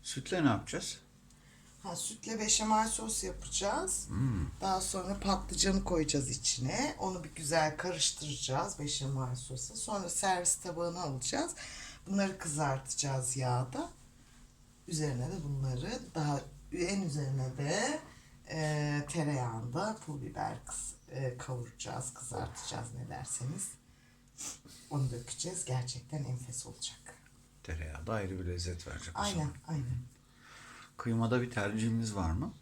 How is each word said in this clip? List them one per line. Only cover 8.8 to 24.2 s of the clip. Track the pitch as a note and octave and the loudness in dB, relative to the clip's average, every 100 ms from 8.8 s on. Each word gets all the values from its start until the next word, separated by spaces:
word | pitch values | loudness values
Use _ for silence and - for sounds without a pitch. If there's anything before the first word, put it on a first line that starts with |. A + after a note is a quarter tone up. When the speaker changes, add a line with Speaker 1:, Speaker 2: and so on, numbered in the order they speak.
| D3 - C3+ C3+ B2+ B2 | -2 -2 0 -2 -2 -4
Speaker 2:
sosu. | - B2+ - A3+ | -6 -8 -6 -6
Sonra | - G#3 F3 | -2 -2 0
servis | - F#3+ F3+ F3 - | 2 4 4 4 0
tabağına | F3+ E3 F3 F3 | -2 -2 -2 0
alacağız. | E3 C3 - - E4 - - - - - - | -2 -2 0 0 0 -4 -10 -10 -12 -12 0
Bunları | G3 G3 F#3+ | 4 4 2
kızartacağız | E3 D3 D3 C3 - - C#3+ C3+ B2+ C3+ | -2 2 2 2 -2 -2 2 2 2 2
yağda. | B2+ B2 B2 C4 E4 - - - - - - - - - - | 4 4 2 -2 -6 -8 -20 -20 -20 -20 -20 -20 -20 -18 -4
Üzerine | D#3+ D3+ B2 D3+ | 0 2 2 0
de | F#3 | -2
bunları | C#3+ C#3 C3+ B2+ F3 B3 - | -2 0 2 2 0 -4 -4
daha, | E3 D3 C#3+ - - - | 0 2 2 -2 -14 -6
en | - F3 G3 | 0 2 2
üzerine | F3+ C#3+ C3+ C3+ B2+ B2+ | 2 2 2 2 0 0
de | C#3+ F#3+ B3+ D#4 - - - - - | 2 4 4 0 -4 -18 -20 -20 -8
Ee, | D#3+ D#3 D3+ D3 D3 D3 | 0 2 4 4 2 2
tereyağında | E3 D3 C#3 B2 A2+ A#2 C#3 G#3 G#3+ - | 0 2 2 0 -2 -2 0 0 -2 -6
pul | C#3+ | -6
biber | A#2 - G#2 A#2 - | -6 -2 -4 -4 -8
kız-, | - - - - | -8 -8 -10 -10
e, | C3 C3 B2 | -2 -2 -2
kavuracağız, | - B2 A#2 - - A#2+ - | -4 -4 -4 -8 -6 -4 -6
kızartacağız | - - - - - - - A#2 | -8 -6 -4 -4 -6 -6 -6 -6
ne | - B2 | -6 -6
derseniz. | B1 C3 - B2+ F3 - - - - - - | -6 -6 -4 -2 -2 -6 -8 -20 -20 -20 -20